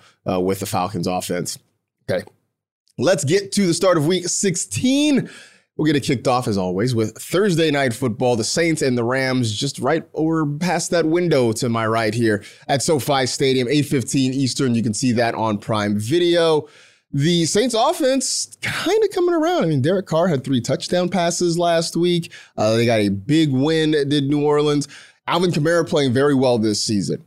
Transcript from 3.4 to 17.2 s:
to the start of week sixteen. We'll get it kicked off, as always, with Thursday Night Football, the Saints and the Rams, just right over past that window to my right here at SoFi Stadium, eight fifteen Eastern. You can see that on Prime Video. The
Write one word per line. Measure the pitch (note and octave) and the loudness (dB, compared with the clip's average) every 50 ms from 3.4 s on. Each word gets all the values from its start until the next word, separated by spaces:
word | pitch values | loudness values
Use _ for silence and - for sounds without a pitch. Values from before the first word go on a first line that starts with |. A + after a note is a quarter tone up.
| G3+ G3 | 0 -2
to | - - G3+ F3 | -2 0 0 0
the | E3 | 0
start | - G3 F#3+ F3 E3 | 2 2 2 4 4
of | C#3 D#3 | 2 0
week | F#3+ F3+ F3 F3 | 0 0 -2 -4
sixteen. | - - - G3 E3+ F3 - - - - - B3+ C4+ C#4+ D4 D4+ C#4+ A#3+ D#3 - - - - - - _ _ _ _ | -4 -2 0 -2 -2 -2 -4 -6 -4 -2 0 2 2 2 2 2 2 2 0 -2 -8 -18 -20 -20 -20 _ _ _ _
We'll | - D#3+ | -4 0
get | D3+ D3+ C#3+ | 0 0 0
it | - | 0
kicked | - D3 A2+ - C#3+ | 0 -2 -2 0 0
off, | B2+ B2 B2 A#2+ | 0 2 0 0
as | G#2+ G2 | 0 0
always, | F#2 F2+ F2+ F#2 A2 B2+ B2+ | 0 0 0 0 0 0 0
with | A2+ A2 G#2+ - - | 0 -2 -2 -4 -8
Thursday | - - - E3+ G#3 G#3+ F3 D3+ E3 D#3 | -8 -4 0 0 2 2 2 2 2 2
Night | C#3+ C#3+ C#3 C3 A#2 | 2 0 0 -2 -2
Football, | - - C3 G2+ - B2+ B2 B2 A2 | -2 -4 -4 -2 0 0 0 0 0
the | A2 | -2
Saints | - - F3 E3 E3+ D#3+ D3 | -2 -2 -2 0 0 0 0
and | D3+ C3+ B2+ A#2+ | 0 0 0 0
the | A#2 | 0
Rams, | A#2 B2+ C3 C3+ C3 B2+ B2+ B2 A2+ | 0 0 0 0 0 0 0 -2 -2
just | G#2 G#2 C#3 C#3 - - | -2 -4 -6 -6 -6 -4
right | A#2 C3 D#3 E3 - - - | -2 -2 -2 -2 -4 -6 -6
over | - D#3 D#3+ E3 D#3+ D#3 | -4 -2 -2 0 -2 -2
past | D3 D3 D3 F3 F3 E3+ E3+ E3+ - | -2 -4 -2 -2 -2 -2 -2 -2 -2
that | F3+ E3+ D#3+ | 0 0 0
window | D#3 D#3+ F3 F3+ E3+ D#3 C3+ B2 A#2 | 2 0 0 2 2 2 2 2 2
to | A2 - - B2 | 0 -2 -2 -2
my | A#2 A2+ A2+ A2 | -2 0 0 0
right | A2 A2+ A2+ A2 G#2 | 0 0 0 0 0
here | A#2 A#2 A2 G#2 G2+ - - - - - - | 2 2 2 2 0 -2 -8 -20 -14 -6 -2
at | C#3 C#3+ | -2 -2
SoFi | - - E3 C#3+ - - C#3+ C3+ C3 | 0 0 0 0 0 0 0 0 0
Stadium, | B2 - - D3 C3+ C3 C3 B2 A#2 | -2 -2 0 0 0 2 0 0 0
eight | C#3 D3+ C#3 - | 2 0 0 0
fifteen | C#3+ C#3 A2+ - - C#3+ C3+ B2+ C3 | 0 -2 -2 -2 -2 0 0 0 0
Eastern. | C3+ C#3 B2 - - C#3+ C3 A#2 | 0 -2 -2 -2 -2 0 0 0
You | A#2 | 0
can | G#2+ A2+ G2+ | 0 -2 -2
see | - - B2+ | -2 0 0
that | A#2 A2+ A#2 A#2 - | 0 2 0 0 0
on | - A2 A2 G#2+ G2+ | -2 -2 -2 -2 -4
Prime | - - A#2 G#2+ G#2 G#2 G#2 G#2 | -4 -4 -2 -2 0 0 -2 -2
Video. | G#2+ A2 D3 F3 F3 F3 E3+ F3 E3 E3 D#3+ D3+ D3 - - - - - _ _ _ _ - | -2 -2 0 0 2 2 2 2 2 2 2 0 0 -4 -10 -20 -20 -20 _ _ _ _ -4
The | C#3+ | 0